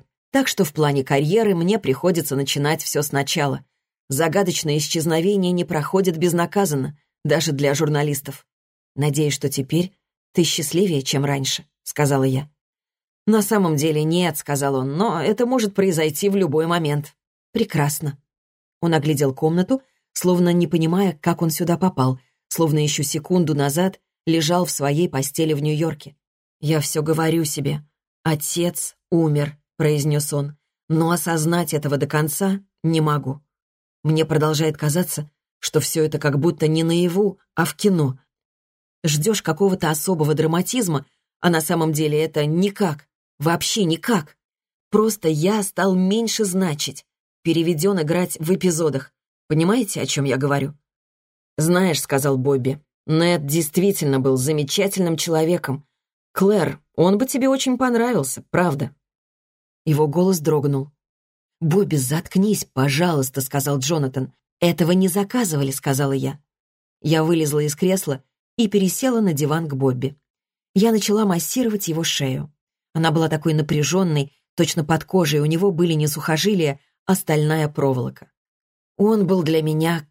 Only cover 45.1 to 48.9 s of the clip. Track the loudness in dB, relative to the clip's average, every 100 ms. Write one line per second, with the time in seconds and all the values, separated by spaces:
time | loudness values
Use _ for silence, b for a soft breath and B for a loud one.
45.1 | 0 0 0 2 0 -2 0 0 2 2
46.1 | 0 0 -2 -2 0 0 -2 -6 -10 -20
47.1 | _ _ _ -2 0 2 0 0 0 0
48.1 | 0 -2 -4 -2 0 2 2 0